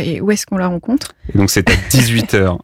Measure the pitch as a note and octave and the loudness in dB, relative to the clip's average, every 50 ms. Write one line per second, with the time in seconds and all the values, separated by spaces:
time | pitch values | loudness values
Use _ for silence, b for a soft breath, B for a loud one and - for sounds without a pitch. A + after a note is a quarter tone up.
0 | D#3 E3+ D#3+ F2+ F#3 G3+ G#3 G#3 - - G3+ F#3 F3+ F3+ F3+ E3+ - - B3 C#4+ | -2 -2 -4 -2 -2 -2 -2 -2 -2 -4 -4 -2 -2 -2 -2 -4 -4 -2 -2 -2
1 | - - - _ - - - G2+ G2 G2 - G#2+ F#2 - F#2+ F#2+ F#2 - - C3 | -2 -6 -16 _ -8 -2 0 2 2 2 2 0 2 2 2 0 0 0 2 2
2 | B2 A2+ A#2 A#2 G#2 - - G2+ F#2+ F#2 F2 - | 2 2 0 0 0 0 0 2 2 2 0 -4